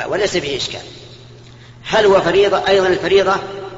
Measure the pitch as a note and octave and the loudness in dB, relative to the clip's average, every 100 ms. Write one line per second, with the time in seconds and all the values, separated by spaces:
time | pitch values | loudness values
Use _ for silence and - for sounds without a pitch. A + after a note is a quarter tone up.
0 | - F3 G3+ F3 C#3+ B2+ - G2+ - - | -4 -2 -2 -2 -4 -6 -8 -10 -16 -20
1 | - - - - - - - - - A3 | -20 -20 -20 -20 -20 -20 -20 -18 -2 2
2 | G#3 F#3+ E3 F#3 G3+ F#3 F#3+ G3 F#3 F3 | 4 4 4 2 2 0 2 2 2 0
3 | F3 G3 F#3+ F#3+ - - - | 2 2 2 -2 -6 -12 -14